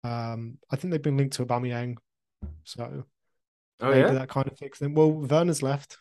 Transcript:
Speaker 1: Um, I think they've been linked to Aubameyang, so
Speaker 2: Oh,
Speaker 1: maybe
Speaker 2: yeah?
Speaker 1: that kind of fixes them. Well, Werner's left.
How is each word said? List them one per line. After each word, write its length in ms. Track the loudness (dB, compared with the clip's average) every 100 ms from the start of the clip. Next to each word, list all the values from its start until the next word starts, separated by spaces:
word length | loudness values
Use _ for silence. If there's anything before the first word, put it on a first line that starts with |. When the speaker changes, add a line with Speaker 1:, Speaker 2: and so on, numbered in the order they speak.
Speaker 1:
Um, 540 | -6 -6 -6 -8 -10 -14 _
I 60 | -6
think 140 | -2
they've 120 | -2
been 140 | 0 2
linked 180 | 0 -2
to 80 |
Aubameyang, 520 | -2 -2 -2 -4 -6 -8 _ _ _ _ -14 -14
so 400 | -16 -12 -10 -10 -14 _ _ _ _ _ _ _
Speaker 2:
Oh, 100 | 4
Speaker 1:
maybe 80 | 6
Speaker 2:
yeah? 120 | 6
Speaker 1:
that 140 | 2 0
kind 180 | -2 -4
of 100 | -6
fixes 220 | -18 -8
them. 140 | -2
Well, 160 | 4 4
Werner's 500 | 4 2 4 4 2
left. 360 | 0 -2 -6 -20